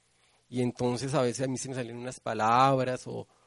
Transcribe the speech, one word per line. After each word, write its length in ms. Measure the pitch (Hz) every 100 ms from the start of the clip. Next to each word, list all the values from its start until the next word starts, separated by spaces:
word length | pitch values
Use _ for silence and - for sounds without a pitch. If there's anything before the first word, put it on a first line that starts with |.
| _ _ _ _ _
Y 120 | 123
entonces 500 | 123 - 123 123 135
a 80 | 143
veces 260 | 123 113 135
a 40 |
mí 80 | 127
se 100 | 131
me 60 |
salen 240 | 127 113 120
unas 220 | 123 -
palabras 880 | 123 110 110 120 135 131 127 127 123
o, 220 | 117 110 _